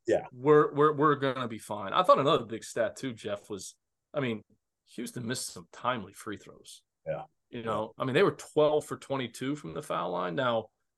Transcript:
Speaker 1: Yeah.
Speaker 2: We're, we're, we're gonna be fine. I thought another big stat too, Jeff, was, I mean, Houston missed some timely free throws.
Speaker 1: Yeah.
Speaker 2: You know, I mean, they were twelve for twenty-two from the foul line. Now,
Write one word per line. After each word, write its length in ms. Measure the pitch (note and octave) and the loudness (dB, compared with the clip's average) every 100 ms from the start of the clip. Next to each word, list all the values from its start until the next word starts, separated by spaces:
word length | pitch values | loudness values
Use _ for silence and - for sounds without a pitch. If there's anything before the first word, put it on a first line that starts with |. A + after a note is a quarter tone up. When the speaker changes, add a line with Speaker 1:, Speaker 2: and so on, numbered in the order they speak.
| - | 0
Speaker 1:
Yeah. 200 | G2 - | 0 0
Speaker 2:
We're, 420 | B2 C3+ D3+ D3 | -2 6 8 8
we're, 180 | C#3+ D3+ | 4 4
we're 200 | D3 D3+ | 4 2
gonna 340 | C#3 C3+ B2+ A#2+ | 4 0 -2 -6
be 100 | A2 | -8
fine. 340 | - G#2 G2 | -8 -8 -2
I 100 | C#3+ | 2
thought 160 | F3+ - | 4 6
another 260 | C#3 D3+ | 6 2
big 200 | A2+ A2 | 0 -8
stat 320 | - - A2 - | -6 -2 -2 -2
too, 160 | C3 | -10
Jeff, 360 | A2+ G#2+ G2+ - | -8 -8 -8 -8
was, 260 | G2+ - - _ _ _ | -12 -12 -18 _ _ _
I 80 | D3+ | -4
mean, 220 | C3 A2 - _ _ _ _ | -4 -4 -8 _ _ _ _
Houston 320 | - A#2+ - A#2 | -12 -10 -8 -6
missed 260 | B2 - | -6 -6
some 160 | - E2+ | -10 -18
timely 400 | - A#2+ B2 F#2+ | -8 -4 -4 -6
free 240 | G2+ - G2 | -14 -12 -12
throws. 460 | - - - - _ _ - | -14 -20 -20 -20 _ _ -8
Speaker 1:
Yeah. 160 | D2+ - _ _ | -8 -8 _ _
Speaker 2:
You 120 | B2 | -10
know, 300 | A2+ G#2+ A2 - | -4 -4 -4 -4
I 60 | |
mean, 100 | B2+ | 0
they 100 | B2+ | 2
were 80 | G#3 | 2
twelve 520 | - - - D3+ D3+ | 0 -4 2 4 4
for 120 | - B2+ | -2 -10
twenty-two 580 | - C3+ A#2+ - C3 | -6 -6 -6 -6 -6
from 200 | D3 E3 | -6 -8
the 80 | D#3+ | -10
foul 280 | - D3+ F3 | -6 -4 -2
line. 240 | F3+ F3+ | -4 -4
Now, 320 | E3 B2+ A#2 - _ _ | -2 0 0 -2 _ _